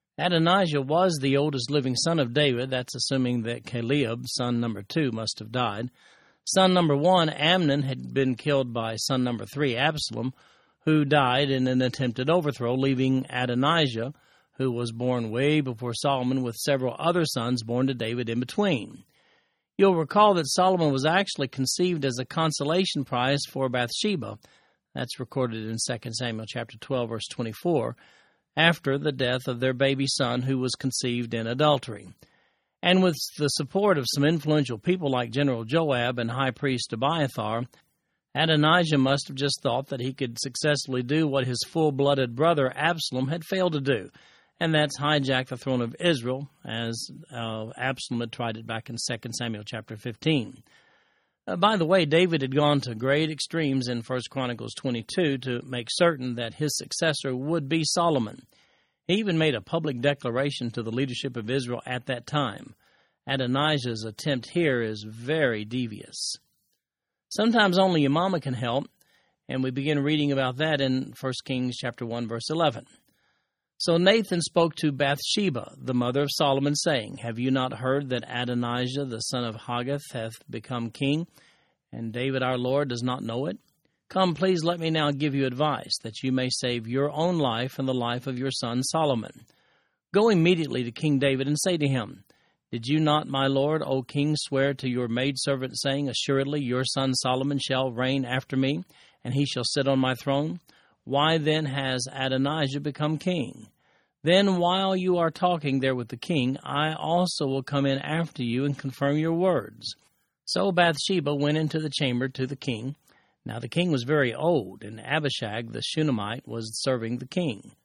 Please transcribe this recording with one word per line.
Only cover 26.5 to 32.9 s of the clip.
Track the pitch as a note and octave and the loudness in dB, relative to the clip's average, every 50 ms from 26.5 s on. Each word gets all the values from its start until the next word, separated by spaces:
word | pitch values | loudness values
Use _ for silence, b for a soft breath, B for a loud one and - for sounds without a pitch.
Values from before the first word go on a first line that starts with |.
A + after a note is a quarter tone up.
| - B2 A#2 - - | -8 -8 -8 -10 -12
twelve, | A2 - - C3+ B2+ A#2+ A2+ | -18 -8 -4 -2 -2 -2 -4
verse | A#2 A2 - - | -6 -8 -8 -10
twenty-four, | - - A#2+ A2+ A2 - - F3 E3+ C3+ A#2 A#2+ B2+ b b b b b b b b b b b _ | -8 -6 -6 -6 -8 -6 -2 0 0 0 0 -2 -6 b b b b b b b b b b b _
after | C#3+ D#3+ E3+ E3 - - C#3 C3+ | 4 6 6 6 4 0 0 0
the | C#3 C#3+ D3+ | 0 0 -2
death | C3+ B2 C3 A#2+ B2 B2+ - | -2 0 0 0 0 -2 -2
of | C3+ B2 A#2 | -4 -4 0
their | C3 C3 C3 | 0 -2 2
baby | B2 C#3 C3+ C#3 C3 C#3 | 2 2 2 2 2 0
son | C3 - - C3+ A#2+ A#2+ B2 | -2 0 0 0 0 0 -2
who | B2+ C3 C3+ | 0 0 0
was | B2+ B2+ B2 - | 0 0 -2 -4
conceived | - - C3 - - - B2+ A#2+ A#2+ A#2+ A2+ A#2 | -2 -4 -4 -4 -2 -4 -2 -2 -4 -4 -4 -4
in | A2+ A2+ | -4 -4
adultery. | A#2 B2 C3 D3+ D3+ D3 C3 - - G#2+ - - F#2 - b b b b b b b b b b b b b - | -4 0 4 4 4 4 4 0 -8 -12 -12 -14 -18 -20 b b b b b b b b b b b b b 2
And | F3 | 4